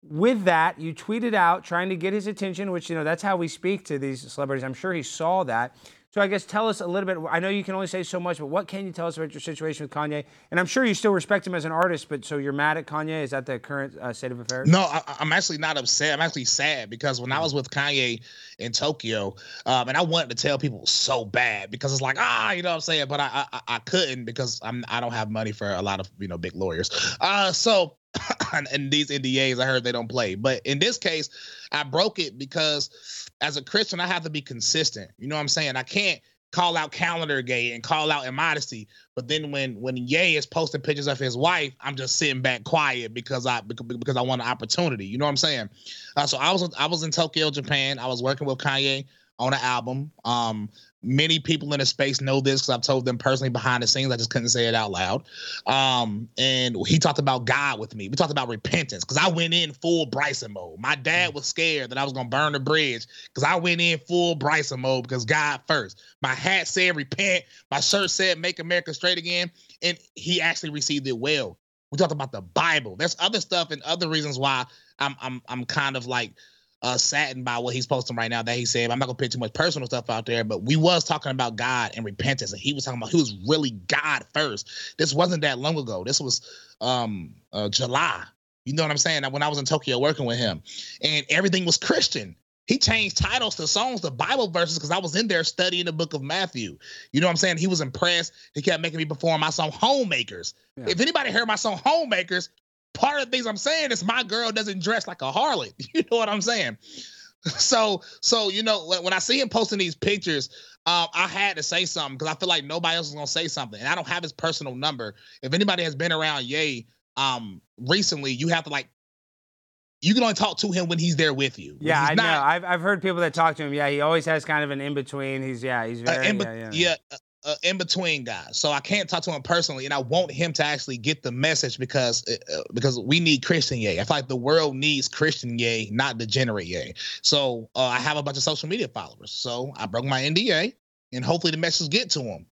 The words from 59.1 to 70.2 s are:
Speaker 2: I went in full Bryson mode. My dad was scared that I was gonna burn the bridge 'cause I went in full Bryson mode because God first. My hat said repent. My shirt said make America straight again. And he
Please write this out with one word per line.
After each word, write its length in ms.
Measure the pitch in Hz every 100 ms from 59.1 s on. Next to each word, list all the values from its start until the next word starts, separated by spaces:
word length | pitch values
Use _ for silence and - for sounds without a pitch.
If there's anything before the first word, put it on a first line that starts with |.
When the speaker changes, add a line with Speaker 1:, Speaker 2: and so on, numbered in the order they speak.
| 135
Speaker 2:
I 120 | 180
went 240 | 165 165
in 180 | 170 160
full 320 | 135 165 170 143
Bryson 480 | 135 147 135 117
mode. 260 | 98 90 80
My 160 | 123 147
dad 380 | 131 170 175
was 120 | 143 -
scared 440 | - 165 151 123
that 60 | 127
I 60 |
was 100 | 139
gonna 160 | 131 123
burn 240 | 135 151
the 60 | 143
bridge 480 | 135 156 147 117 - - -
'cause 100 | -
I 120 | 139 175
went 260 | 175 170
in 180 | 170 160
full 360 | - 175 175 160
Bryson 440 | 147 156 151 127
mode 220 | 131 131
because 220 | 120 127 113
God 360 | 151 147 135 -
first. 320 | 156 98 - - _
My 120 | 135
hat 340 | 127 147 190 165
said 280 | - 180 165
repent. 480 | 139 - 196 180 - - _
My 80 | 139
shirt 300 | 143 202 185
said 260 | - 190 165
make 200 | 175 180
America 340 | 165 175 170
straight 240 | 143 180 180
again. 340 | 170 175 175 _ _ -
And 160 | 170 170 _
he 260 | -